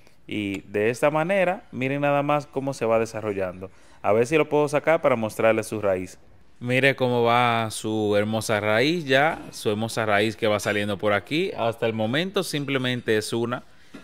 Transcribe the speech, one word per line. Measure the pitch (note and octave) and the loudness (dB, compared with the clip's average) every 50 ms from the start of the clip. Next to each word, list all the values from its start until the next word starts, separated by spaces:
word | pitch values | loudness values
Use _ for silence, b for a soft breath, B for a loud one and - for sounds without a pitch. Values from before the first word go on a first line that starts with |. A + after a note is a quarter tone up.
| b b b b b - | b b b b b -10
y | - G#2+ G#2 G2 G2 F#2+ | -6 -6 -4 -4 -6 -8
de | - - G2+ G#2 G#2 A2 | -8 -6 -2 0 0 0
esta | B2 B2 - D3 | 0 2 2 2
manera | D3+ D#3 D#3 E3+ G3+ G3+ F#3 F3+ F3+ G3+ - - - | 2 2 0 0 0 2 2 0 0 -4 -6 -12 -8
miren | A#2 C3 C3 C#3 C#3+ | -6 -4 -4 -2 -2
nada | C#3+ C#3+ C#3+ C#3+ C#3 | 0 0 0 2 2
más | C#3+ D3 D3 C#3 - | 0 0 -2 -2 -4
cómo | - C#3 C3+ C#3 C3+ | -6 -6 -6 -6 -4
se | - B2 | -4 0
va | A2+ A2+ A2+ | 2 2 2
desarrollando. | A2+ A2+ - A2 G#2 A2 G2+ F#2+ F#2+ F#2 F2+ F#2 F#2+ F#2+ b b b b b b | 2 0 -4 -6 -6 -6 -4 -4 -4 -6 -6 -8 -12 -14 b b b b b b
A | b F#2+ G#2 | b 2 2
ver | A2 A#2+ B2 | 2 2 4
si | D#3 D#3 | 2 2
lo | D3+ D3+ | 2 2
puedo | D3+ D3 D3 C#3+ | 2 0 2 2
sacar | C3+ C#3+ - - D#3+ E3 | 0 0 2 2 2 2
para | - D3 C3 A#2 | 4 2 2 2
mostrarles | A2 G#2+ - - A2 A2+ A2 A2 G#2+ - | 0 -2 -2 2 4 4 4 2 0 -4
su | - G#2+ | -4 -2
raíz. | G#2 G2+ F#2+ F#2 F#2 F2+ - - - - - - - - - - | 0 0 0 0 -2 -6 -12 -16 -20 -20 -20 -20 -20 -20 -18 -10
Mire | A#2+ B2 B2+ C3 B2+ C#3 C3 | -4 -2 0 4 4 4 4
cómo | - C3 B2 B2 A#2+ A#2 | 2 2 0 2 2 4
va | A#2 A#2 A#2+ B2 A#2+ A#2 A#2 A2+ A2 | 4 4 4 4 4 2 0 0 -2
su | - - - A2+ A2 A2 G#2+ G#2 G#2 | -4 -6 -4 -2 -2 0 2 2 2
hermosa | G#2 G#2 G#2+ A2 A2 G#2+ - A2+ G#2 | 2 2 0 0 -2 -2 0 0 0
raíz | G#2 G#2+ G#2+ A2 B2+ D3 E3+ F3+ D#3+ | 2 2 2 2 2 2 0 0 0
ya, | C3+ C3 C3+ C#3+ D#3+ - - - - | 2 4 4 4 2 0 -4 -8 -14
su | - - - A#2 | -12 -6 -2 -2
hermosa | G#2+ G#2 A2 A2+ - - A2+ | -2 0 -2 -4 -2 -2 0
raíz | G#2+ G#2 G2+ G#2+ A2+ G#2 - | 2 4 4 2 2 0 0
que | A2+ G#2+ | 0 0
va | G#2 G2+ | 0 0
saliendo | - A2+ G#2 G#2 G2+ G#2 G#2 F2+ | 0 0 0 0 0 -2 -2 -2
por | G#2+ G#2 | 0 0
aquí. | G#2 G2+ F#2+ - C#3 D#3 F#3 F#3+ - - | 0 0 0 -2 -4 -2 -2 -4 -4 -2
Hasta | A2+ A#2 A2 - - | -2 -2 -2 -2 -2
el | A2+ | -2
momento | A2 A2+ A2 A2 B2 D3 F3 F#3+ F#3 G3+ - | -2 -2 -2 -2 0 -2 -2 -2 -2 -4 -4
simplemente | - - D3 C#3+ C3+ C#3 C3 B2+ B2+ B2+ B2 - - A2+ G#2+ | -4 -4 -6 -4 -2 -2 -2 -2 -2 -4 -2 -2 0 0 0
es | G#2+ - - | 0 -2 -2
una, | A#2 A#2 A#2 B2 C#3 - - b b b b b b | -2 -2 -2 -4 -6 -8 -12 b b b b b b